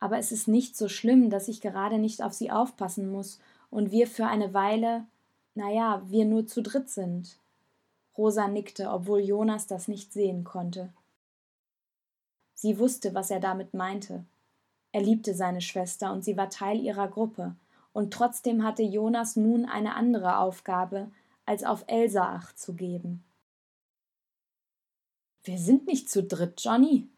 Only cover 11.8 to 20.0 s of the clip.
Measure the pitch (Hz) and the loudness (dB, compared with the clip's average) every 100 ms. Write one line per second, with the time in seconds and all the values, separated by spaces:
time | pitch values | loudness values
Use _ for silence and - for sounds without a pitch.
11.8 | _ _ _ _ _ _ _ - 214 202 | _ _ _ _ _ _ _ -6 -2 2
12.8 | 254 - 196 190 185 190 190 190 185 185 | 0 0 -4 -4 -4 -2 -2 -4 -6 -6
13.8 | 185 196 196 180 175 _ _ _ _ _ | -6 -6 -10 -12 -14 _ _ _ _ _
14.8 | _ 208 202 220 208 180 185 180 175 185 | _ 0 2 2 0 -2 -2 -4 -4 -6
15.8 | 180 - 196 190 185 196 190 - 196 220 | -6 -4 -6 -4 -4 -2 -4 -4 -2 -2
16.8 | 220 202 196 214 220 202 175 175 _ _ | -2 -4 -4 -2 -4 -4 -10 -10 _ _
17.8 | _ 214 202 - 220 - 247 226 220 220 | _ -4 -4 0 0 0 0 2 0 0
18.8 | 214 208 220 233 226 220 214 233 247 220 | 0 0 0 0 0 2 4 4 2 -2
19.8 | 208 - | -2 0